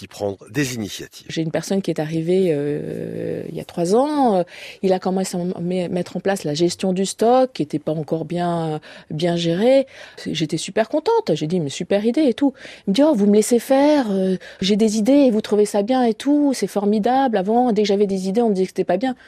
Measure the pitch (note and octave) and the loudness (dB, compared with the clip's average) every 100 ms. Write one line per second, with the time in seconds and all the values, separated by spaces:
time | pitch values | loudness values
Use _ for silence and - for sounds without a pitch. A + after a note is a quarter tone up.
0 | G2 - G#2 G2 C3+ A2+ C3+ B2 G2 - | -12 -8 -8 -8 -8 -6 -4 -6 -8 -10
1 | - - - - D#3+ D#3+ - G3 F#3+ E3 | -16 -18 -10 -6 -4 -6 -4 -4 -2 -4
2 | D3+ D#3+ D#3+ F#3 F#3 C#3+ D3 D3 - A1+ | -4 -4 0 0 2 0 -2 -6 -6 -8
3 | - A2+ A2 - - D#3+ D#3 - E3+ A3 | -8 -8 -8 -8 -8 -12 -10 -6 0 2
4 | C#4+ D4+ B3+ F#3+ E3+ - - - F#3+ F#3 | 2 0 2 2 -2 -8 -20 -6 0 0
5 | F#3+ F#3+ F#3+ F#3 F3 F#3 F3 F#3 F3 F3 | 0 -2 -4 -4 -6 -6 -4 -4 -4 -4
6 | F3 F3+ G3 G3 D#3 D3 F3 - F#3+ F#3 | -6 -6 -4 -4 -4 0 0 0 -2 -2
7 | F#3+ - A3 B3+ B3+ - D3+ D3+ D3+ D#3 | -2 0 4 4 2 -2 -6 -4 -4 -6
8 | D3 E3 D#3+ E3+ F3 E3+ D#3+ D3+ - - | -4 -6 -4 -4 -2 -2 -4 -6 -10 -20
9 | - D3+ E3+ E3+ E3+ E3+ A#3 C4+ C4 - | -12 -4 -2 0 0 2 4 4 2 -6
10 | - - - D#3+ D#3 D#3+ - G3+ A3 D4+ | -20 -14 -8 -4 -4 -4 -4 -2 0 0
11 | D4+ A4+ G#4+ D3+ D#3 F3+ D3 - F3+ G3 | 0 0 0 -2 0 -2 -4 -6 -2 0
12 | G#3+ B3 D#4 A3 C#4+ - - - - G3 | 2 2 2 2 0 -2 -10 -10 -2 2
13 | D4 C4 G#3 G#3 G#3+ A#3+ - C4+ C#4+ D4+ | 4 4 4 4 4 0 2 4 4 4
14 | A#3 G3 F#3+ F#3 - - F#3+ G#3 A3 G#3+ | 2 0 0 -2 -6 -6 0 2 2 2
15 | G#3+ C#4+ C4+ G#3+ - G#3 G#3 G#3+ G3+ B3+ | 4 6 6 4 0 2 2 0 0 2
16 | A#3+ A3 C#4 D4 C#4+ B3+ F#3+ G#3 G3+ G#3+ | 2 0 0 2 2 0 -2 -2 0 2
17 | G#3+ C4 C4+ G#3+ F#3 A#3 B3 G#3 G#3 G3+ | 2 2 2 0 0 2 2 2 2 2
18 | G#3 G3 F#3+ G3 A#3 F#3+ F#3 - F#3 F3+ | 0 0 -2 0 2 2 -2 -2 0 0
19 | B3+ B3 | -2 -6